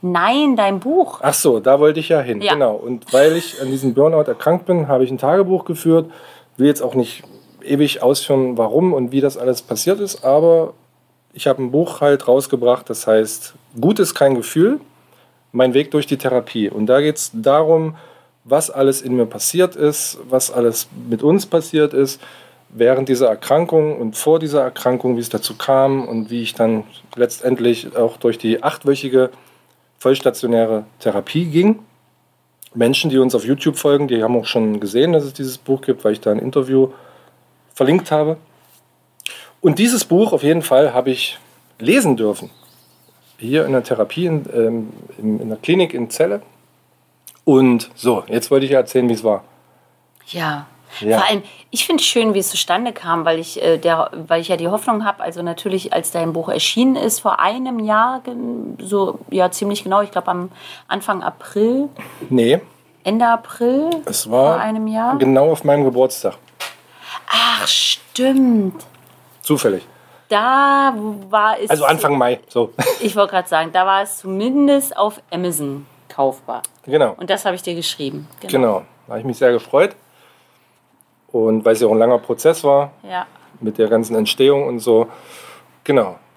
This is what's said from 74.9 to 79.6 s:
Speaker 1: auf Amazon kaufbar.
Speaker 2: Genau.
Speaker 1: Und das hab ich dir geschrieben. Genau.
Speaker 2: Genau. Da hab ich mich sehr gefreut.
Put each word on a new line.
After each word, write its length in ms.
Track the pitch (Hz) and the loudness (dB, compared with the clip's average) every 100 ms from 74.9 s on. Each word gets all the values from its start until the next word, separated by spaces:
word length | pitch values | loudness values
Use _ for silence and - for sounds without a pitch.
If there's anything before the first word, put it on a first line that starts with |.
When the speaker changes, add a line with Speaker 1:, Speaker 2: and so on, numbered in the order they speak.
| - | -2
Speaker 1:
auf 240 | 208 208 _ | -4 -4 _
Amazon 540 | 175 180 156 143 139 143 _ _ | -6 -4 -4 -8 -10 -16 _ _
kaufbar. 540 | - 135 127 - 117 - _ - | -2 -2 -2 -10 -12 -12 _ -2
Speaker 2:
Genau. 280 | 147 127 - | 0 0 -2
Speaker 1:
Und 120 | 180 | -4
das 160 | 180 208 | -4 -2
hab 80 | |
ich 80 | 180 | -6
dir 140 | 180 170 | -6 -8
geschrieben. 520 | 165 - 143 143 151 - | -8 -6 -8 -8 -14 -20
Genau. 120 | - | -4
Speaker 2:
Genau. 300 | 131 123 98 - _ _ | 0 2 0 -6 _ _
Da 60 | |
hab 60 | 110 | -10
ich 60 | 120 | -8
mich 120 | 117 | 0
sehr 140 | 127 | 2
gefreut. 400 | 120 | 2